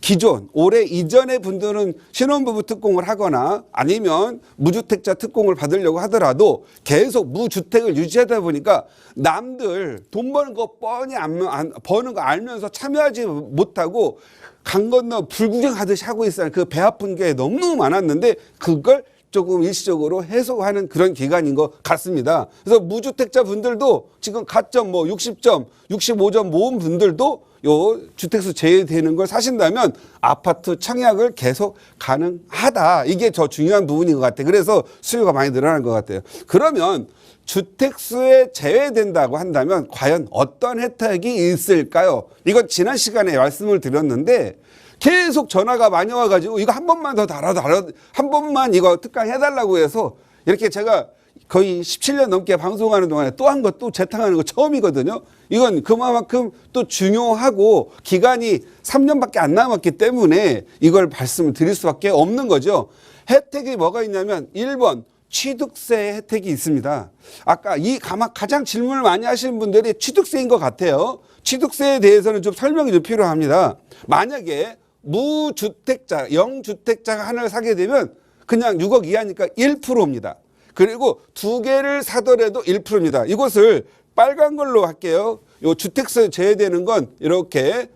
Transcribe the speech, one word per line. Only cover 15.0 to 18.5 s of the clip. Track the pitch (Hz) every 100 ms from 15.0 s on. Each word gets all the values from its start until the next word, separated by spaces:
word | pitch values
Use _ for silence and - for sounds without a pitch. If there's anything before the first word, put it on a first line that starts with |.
| 240 233 165
불구경하듯이 | - 220 233 254 220 196 196
하고 | - 220
있어요. | 226 185 160
그 | 151 180
배 | 151
아픈 | 196 220 196 175
게 | 185
너무 | 135 131 247 359
많았는데 | 311 139 175 175 147 233 - _